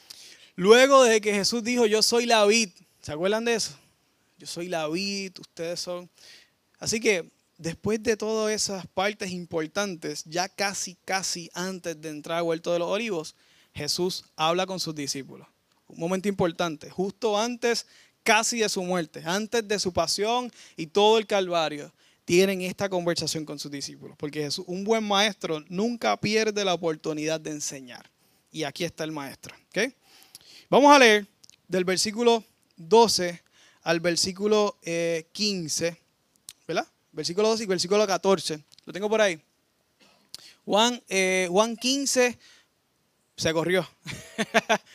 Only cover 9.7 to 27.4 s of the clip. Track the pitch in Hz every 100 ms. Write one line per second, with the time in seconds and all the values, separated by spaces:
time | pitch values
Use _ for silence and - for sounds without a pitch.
9.7 | 202 202 165 151 147 160 170 196 - 202
10.7 | 185 - 175 - 190 180 180 170 175 185
11.7 | 185 170 156 156 151 160 170 170 165 170
12.7 | 170 175 196 233 170 165 - _ _ _
13.7 | - 147 - 185 - - - 160 180 185
14.7 | 185 170 151 139 139 131 - - _ _
15.7 | _ _ - 165 190 202 196 180 175 175
16.7 | 147 - - 196 - 220 208 240 240 233
17.7 | 220 - _ _ _ - 220 220 240 214
18.7 | 196 180 180 151 151 156 190 220 233 208
19.7 | 208 185 175 165 - 208 247 247 - -
20.7 | - 165 202 214 226 208 202 180 170 156
21.7 | 147 147 _ _ _ - 175 196 190 185
22.7 | - 202 180 175 160 156 165 151 147 147
23.7 | 143 143 139 139 143 151 151 147 190 180
24.7 | 180 202 226 214 196 214 - 170 156 147
25.7 | 180 233 233 226 202 208 214 220 208 190
26.7 | 175 170 156 160 151 156 160